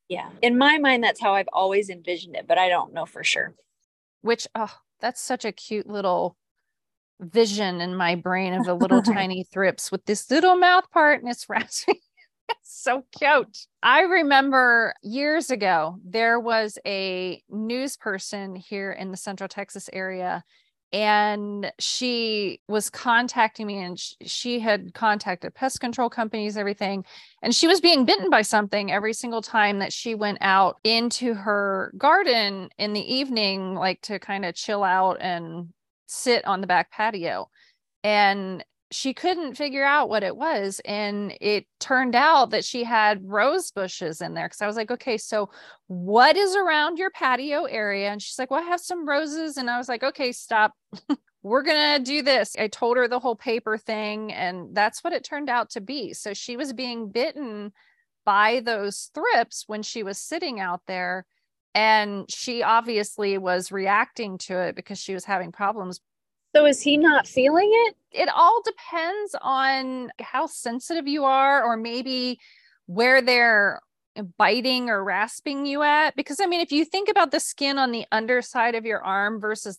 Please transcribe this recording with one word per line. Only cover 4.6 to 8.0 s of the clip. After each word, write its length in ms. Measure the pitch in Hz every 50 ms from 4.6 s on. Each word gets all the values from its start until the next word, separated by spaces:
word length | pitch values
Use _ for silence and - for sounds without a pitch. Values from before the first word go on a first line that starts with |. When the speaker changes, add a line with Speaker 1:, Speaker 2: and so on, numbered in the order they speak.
| 214 208 - - _ _ _ _
Speaker 2:
that's 200 | - 240 240 -
such 240 | - - 254 - -
a 80 | 214
cute 340 | - - - - 214 208 -
little 500 | 202 208 202 196 185 180 175 175 175 - _ _ _ _ _ _ _ _ _ _ _ _ _ _ _ _ _
vision 600 | 185 160 190 233 226 202 202 208 208 185 180 175
in 160 | 175 180 180
my 180 | 190